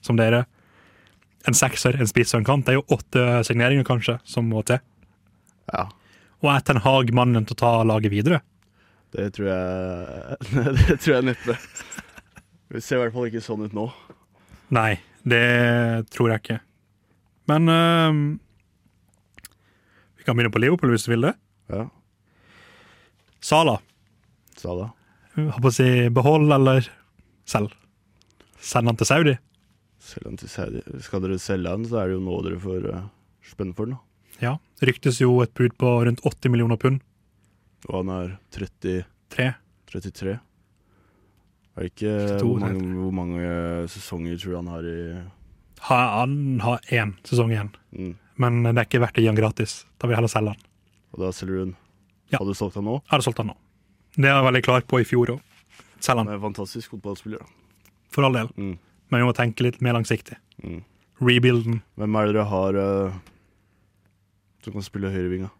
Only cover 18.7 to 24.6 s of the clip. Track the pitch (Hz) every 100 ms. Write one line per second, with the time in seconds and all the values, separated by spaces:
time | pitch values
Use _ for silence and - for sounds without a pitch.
18.7 | _ _ _ _ _ _ - - _ _
19.7 | _ _ _ _ _ - 120 120 107 123
20.7 | 170 131 117 - 117 135 247 _ _ _
21.7 | 101 117 _ _ _ _ _ _ - -
22.7 | - - _ _ _ _ _ - 151 160
23.7 | 107 _ _ _ _ _ _ _ -